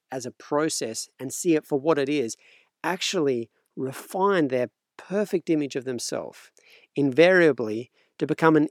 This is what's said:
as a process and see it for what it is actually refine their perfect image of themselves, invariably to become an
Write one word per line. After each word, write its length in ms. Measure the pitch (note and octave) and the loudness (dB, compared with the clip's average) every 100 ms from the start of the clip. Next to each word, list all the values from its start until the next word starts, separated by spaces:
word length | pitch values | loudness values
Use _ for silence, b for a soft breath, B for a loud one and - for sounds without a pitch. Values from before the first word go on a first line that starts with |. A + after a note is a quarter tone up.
| _ | _
as 160 | C3 A#2 | -12 -12
a 60 | |
process 760 | - - D3 D#3 - A#2+ A2+ - - | -14 -4 -2 -2 -4 -6 -8 -12 -12
and 140 | C3 | -12
see 220 | - F3 | -4 0
it 100 | D#3 | 0
for 140 | - D3 | 0 -2
what 200 | D3+ D3+ | 0 0
it 100 | C#3 | 0
is 280 | D3 A2+ - b b b _ | -2 -4 -8 b b b _
actually 680 | E3 F#3 - F#3+ C#3 A#2+ A2+ _ _ - | -6 -4 -4 -2 -2 -2 -6 _ _ -10
refine 720 | C3 - - F#3+ G3 F#3 C#3 | -10 -10 -10 -2 0 2 0
their 220 | B2+ B2 _ _ - | -2 -4 _ _ -20
perfect 520 | - G3+ G3+ F3+ - | -6 -4 -2 -4 0
image 280 | D3+ C#3 C#3+ | -2 -2 -6
of 80 | |
themselves, 680 | B2 A#2 - A#2 C#2 - - b b b b C#3+ | -6 -8 -6 -6 -8 -16 -20 b b b b -2
invariably 920 | C#3 B2+ F3 F#3 D#3+ B2 A2 A2 B2 _ _ - | 0 6 6 8 6 2 -4 -6 -10 _ _ -8
to 80 | C#3 | -6
become 300 | D#3 D#3+ D#3 | 2 4 6
an 120 | D3 | 2